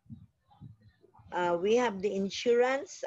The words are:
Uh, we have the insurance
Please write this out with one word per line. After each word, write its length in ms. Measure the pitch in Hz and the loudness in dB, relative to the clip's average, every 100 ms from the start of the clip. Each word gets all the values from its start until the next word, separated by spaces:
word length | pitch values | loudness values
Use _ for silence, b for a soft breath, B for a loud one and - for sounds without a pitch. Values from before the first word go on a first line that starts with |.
| _ - - _ _ _ - - - _ _ - - | _ -20 -20 _ _ _ -20 -20 -20 _ _ -20 -8
Uh, 240 | 175 175 175 | -2 0 2
we 160 | 196 233 | 2 2
have 260 | 240 196 | 2 -2
the 120 | 202 | -4
insurance 880 | 196 196 - 240 240 247 269 - - | -2 -4 -2 2 4 4 0 -6 -10